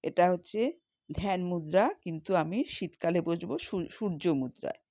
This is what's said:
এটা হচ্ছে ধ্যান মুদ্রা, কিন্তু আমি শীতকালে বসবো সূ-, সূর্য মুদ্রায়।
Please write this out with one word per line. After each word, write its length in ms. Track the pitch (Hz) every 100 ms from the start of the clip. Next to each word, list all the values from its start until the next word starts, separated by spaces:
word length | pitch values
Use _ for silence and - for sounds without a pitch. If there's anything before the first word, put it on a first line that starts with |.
এটা 220 | 240 - 180
হচ্ছে 300 | 180 - 208 247 339 _ _ -
ধ্যান 300 | - 196 185
মুদ্রা, 420 | 180 175 151 180 247 403
কিন্তু 300 | 185 160 156 185
আমি 240 | 160 202 359 -
শীতকালে 440 | 180 - 165 175
বসবো 340 | 170 170 170 302
সূ-, 320 | - 190 170
সূর্য 340 | - 214 156 180
মুদ্রায়। 500 | 143 127 - - - _